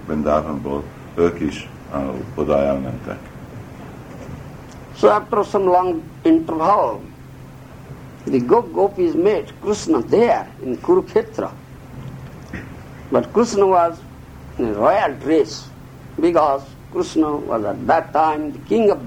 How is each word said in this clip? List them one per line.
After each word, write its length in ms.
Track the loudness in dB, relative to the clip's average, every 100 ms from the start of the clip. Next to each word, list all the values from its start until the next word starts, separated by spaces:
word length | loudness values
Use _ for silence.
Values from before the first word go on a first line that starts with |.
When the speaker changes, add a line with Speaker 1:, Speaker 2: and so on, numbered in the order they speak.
| -6
Speaker 1:
Vrindavanból, 800 | -2 2 0 0 -6 -6 -6 -8 -14 -10 0
ők 240 | 0 0
is, 300 | -4 -6 -12 -16 -10
eh, 80 | -6 -6 -6 -8 -4
oda 220 | 0 2
elmentek. 640 | 2 -2 -4 -8 -10 -12 -12 -18 -16 -16 -16 -16 -16 -16 -16 -16 -14 -14 -16 -16 -18 -18 -16 4
Speaker 2:
So 100 | 4
after 380 | 6 2 -2 0
some 200 | 2 4
long 360 | 4 2 -2 -6 -2
interval, 800 | 4 4 2 0 2 4 2 -2 -12 -18 -20 -20 -20 -20 -20 -20 -18 -18 -18 -12 -2
the 140 | 0
Gop 320 | 4 4 4
Gopis 420 | 0 0 2 0
met 400 | 2 2 2 -2 -8
Krishna 400 | -4 -2 0 0
there 460 | 4 4 4 2 -2 -10
in 160 | -6 -4
Kurukshetra. 720 | 2 2 4 0 0 -4 -6 -8 -18 -20 -18 -16 -14 -14 -16 -16 -14 -14 -12 -16 -18 -16 0
But 180 | 0 2
Krishna 340 | 2 2 4 4
was 320 | 6 4 0 -16 -20 -20 -18 -12 -4
in 160 | -2
royal 400 | 2 4 4 2 -2
dress, 460 | 0 2 2 -4 -14 -18 -20 -20 -16 -2
because 480 | 2 4 4 2 -4 -18 -10
Krishna 360 | -4 -2 2 2
was 360 | 0 -2 -2
at 120 | -2 -2 2
that 260 | 2 2
time 400 | 0 2 0 -4
the 80 | -6 -2
king 240 | 2 4
of 60 | 2